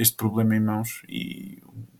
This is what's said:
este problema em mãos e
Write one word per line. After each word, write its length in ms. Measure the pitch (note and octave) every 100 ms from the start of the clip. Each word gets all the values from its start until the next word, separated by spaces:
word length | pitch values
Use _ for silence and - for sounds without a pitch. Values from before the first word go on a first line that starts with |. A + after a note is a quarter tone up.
este 140 | A#2 -
problema 380 | A2+ A2 A2+ A2
em 40 |
mãos 420 | G#2+ G#2+ A2+ - -
e 500 | - - - - - - A2+ - -